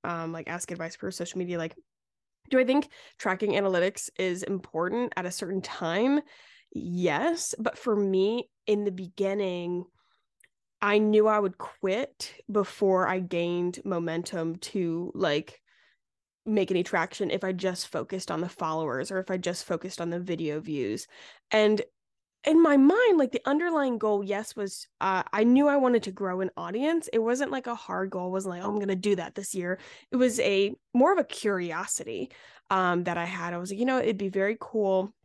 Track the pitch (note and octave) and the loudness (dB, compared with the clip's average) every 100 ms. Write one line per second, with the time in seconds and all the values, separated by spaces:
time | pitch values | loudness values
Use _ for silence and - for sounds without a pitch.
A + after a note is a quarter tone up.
0 | - E3+ E3 E3 - E3+ - F3 E3 - | -6 -6 -8 -8 -10 -10 -8 -8 -10 -8
1 | G3+ F#3 F3 F#3 F3 E3+ E3 - _ _ | -10 -8 -8 -6 -4 -4 -6 -10 _ _
2 | _ _ _ _ _ C4 B3 C4+ C#4+ - | _ _ _ _ _ 4 6 2 0 -14
3 | - _ G#3+ F#3 G#3 F3+ G3 F3+ F#3 G3 | -20 _ -4 0 0 2 2 2 2 -2
4 | - - F#3 F3 - F#3+ - D#3+ F3+ A3+ | -12 -4 -2 -2 -4 -6 -4 -4 -2 -2
5 | B3 - F3 - F3 F#3+ - - E3 F3 | -2 -4 -6 -6 -6 -6 -6 -6 -2 2
6 | B3+ C#4+ D4 - - - _ - F3 F3 | 4 2 0 -20 -20 -20 _ -10 -6 0
7 | F3 D3 D4 E4+ - - A3+ - B3+ G#3 | 2 2 0 -2 -6 -4 -6 -4 -2 0
8 | G3 F#3+ G3 A#3+ - _ - G#3 G3+ F#3 | 2 2 2 0 -6 _ -2 -2 -2 -6
9 | F#3 - F#3+ G3+ F#3+ F3+ F3 F3 F3+ _ | -12 -4 -2 -2 -4 -4 -4 -6 -8 _
10 | _ _ _ _ _ _ _ _ G#3 G#3 | _ _ _ _ _ _ _ _ 2 4
11 | G#3+ G#3+ G#3+ G#3+ G3+ F#3+ - - G3 G3+ | 6 6 6 4 0 -4 -14 -6 -2 -2
12 | C#4 _ - - - G#3 G3 - G3 F#3 | -4 _ -14 -14 -4 -2 -2 0 2 4
13 | F#3 F#3 F3+ F3 F3 F3 F3 F3+ G3 F3 | 2 0 -2 -2 0 0 -2 -4 -4 -2
14 | E3 E3 E3+ F3+ E3 E3+ - G3+ E3+ E3 | -2 -4 -4 -6 -6 -8 -6 -2 -2 -2
15 | F3 - E3+ D3 - - _ _ _ _ | -6 -2 0 0 -4 -20 _ _ _ _
16 | _ _ _ _ - G#3+ F3+ F3+ F3+ F#3 | _ _ _ _ -2 0 2 0 0 0
17 | E3+ - G3 F#3 F#3+ F#3 F#3+ F3+ - D3+ | -2 -4 -4 -2 -4 -2 -4 -4 -6 -8
18 | - F#3+ - D#3+ F3 - E3 D#3+ D#3 B2+ | -6 -10 -6 -6 -6 -6 -4 -4 -4 -4
19 | - F#3+ F#3 F#3 F3 F3 - F3 F#3 - | -4 -6 -4 -4 -4 -6 -6 -6 -6 -8
20 | E3+ F3 F3+ D#3+ D#3+ D3+ D#3+ D3 G#2+ G#2+ | -6 -6 -6 -4 -4 -6 -6 -4 -4 -4
21 | - - - - _ - G#3+ G#3+ - _ | -8 -20 -20 -20 _ 4 4 4 -2 _
22 | _ _ _ _ - D#4 E4 C#4+ C4+ G4+ | _ _ _ _ 4 6 8 8 8 8
23 | B4 F4 C4 - - D4 F4 D#4+ C4+ A#3 | 6 6 4 0 0 0 0 0 0 0
24 | G#3+ G#3 G3 G3+ A3 - G3+ - - _ | 0 0 0 -4 -6 -8 -8 -8 -18 _
25 | F#3+ F#3 - G3+ A3+ B3+ C#4+ C#4+ B3+ A#3 | 0 0 -2 4 6 8 8 6 4 4
26 | - F#3+ F#3+ F#3 F#3 - F3 G#3 D4 E4+ | 0 -6 -4 -2 -4 -4 -6 -2 0 0
27 | - A3+ A3+ B3+ C#4+ C4+ B3 A#3 - F#3 | 0 0 0 0 -2 -4 -6 -10 -6 -4
28 | F#3+ F#3 F3+ F#3+ F#3+ F3 G3 G#3 G3 F#3 | -4 -4 -4 -4 -6 -6 -4 -2 -2 -2
29 | G#3 F#3+ E3 - G3 F#3 F3 F#3+ - - | 0 0 -2 -10 -8 -6 -6 -6 -10 -20
30 | _ B3 B3+ A3+ - G3 G3+ - _ A#3+ | _ 2 2 4 2 2 2 -2 _ 4
31 | D4 F#4+ - - G#3+ F#3+ F3 D#3+ G3 - | 6 4 0 -2 -2 -2 -4 -6 -6 -6
32 | - G#2 B3+ - - - _ F#3+ F3+ F3 | -6 -8 -8 -12 -20 -20 _ 0 2 2
33 | F3 E3+ E3+ F#3 E3+ F3 F#3 G3 B3 B3+ | 0 -4 -4 -6 -8 -8 -8 -2 0 2
34 | A3+ G3 G3 G3 G3 A3 - A3 G3 F#3+ | 0 -2 -2 0 0 -2 -4 0 2 2
35 | G3 _ | 0 _